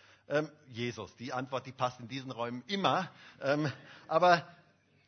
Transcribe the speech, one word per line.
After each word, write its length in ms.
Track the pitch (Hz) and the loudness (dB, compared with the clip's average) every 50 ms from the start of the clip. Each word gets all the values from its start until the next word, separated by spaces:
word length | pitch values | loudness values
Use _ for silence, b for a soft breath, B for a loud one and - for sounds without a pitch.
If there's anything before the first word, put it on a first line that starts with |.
| b b b b b | b b b b b
Ähm, 220 | - 139 147 156 151 - _ _ 131 | -2 0 0 0 -2 -10 _ _ -14
Jesus, 460 | 123 110 120 123 113 - - - - | -6 -4 -4 -4 -4 -6 -12 -12 -12
die 160 | - 117 135 135 | -14 -12 -8 -6
Antwort, 340 | 123 135 131 135 123 127 | -6 -6 -4 -6 -6 -6
die 40 | 135 | -8
passt 280 | 120 - 131 127 - - | -4 -2 -2 -2 -2 -6
in 80 | 123 | -12
diesen 240 | 107 131 135 127 131 | -12 -10 -10 -10 -10
Räumen 320 | 123 113 117 120 120 127 123 | -6 -6 -6 -6 -6 -8 -8
immer. 460 | - 202 196 185 139 135 175 185 - B B B B B B - | -6 -4 0 2 2 2 2 -2 -4 B B B B B B 0
Ähm, 280 | 135 143 147 156 139 - B B B B B B | 0 2 2 2 -2 -2 B B B B B B
aber 400 | - 160 160 175 180 175 165 160 - - - _ _ _ _ _ _ _ _ _ | 0 2 6 8 8 8 6 4 -6 -18 -20 _ _ _ _ _ _ _ _ _